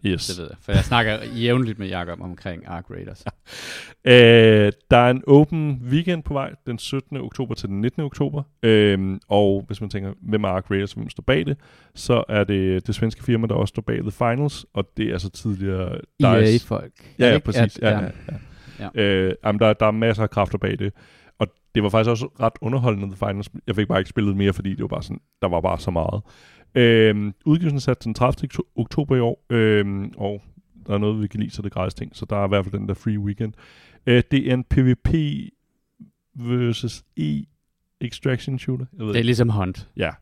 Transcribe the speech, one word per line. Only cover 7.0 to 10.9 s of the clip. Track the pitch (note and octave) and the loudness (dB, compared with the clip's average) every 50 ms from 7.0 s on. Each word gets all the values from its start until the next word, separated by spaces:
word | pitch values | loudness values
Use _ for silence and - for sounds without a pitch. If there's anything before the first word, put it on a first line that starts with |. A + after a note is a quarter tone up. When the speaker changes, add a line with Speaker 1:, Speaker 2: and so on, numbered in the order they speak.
| C3 _ - C3+ | -8 _ -12 -10
Speaker 1:
oktober | B2+ A2+ - - C3 A#2 G2+ | -10 -12 -8 -8 -8 -8 -8
til | - - G2 | -8 -8 -6
den | G2 G2 | -6 -2
nittende | G#2 A#2 - - D#3 | -2 -4 -4 -4 -8
oktober. | C#3+ - - C#3+ C#3+ C#3+ D3 C#3+ _ _ _ - | -8 -4 -4 -4 -4 -2 -6 -10 _ _ _ 2
Øhm, | A#2 A2 G#2+ G#2+ G#2 G2 F#2+ F#2+ F#2+ F#2+ G2 _ _ | 4 6 6 6 4 4 2 0 -2 -4 -6 _ _
og | G#2 G2+ G#2 G2+ G2 G2 F#2+ | 2 2 4 4 2 0 -2
hvis | - G2+ F#2+ | -8 -10 -10
man | G#2+ G2+ | -10 -10
tænker, | G2 G#2 G2 G2 G2+ _ - | -8 -8 -8 -8 -12 _ -8
hvem | - G#2+ G#2+ G#2 | -2 -2 -2 0
er | G2 | 0
Arc | F#2 F#2+ G2 - | -2 -4 -4 -2
Raiders, | G#2 G2 G2 G2+ | -2 -2 -2 -4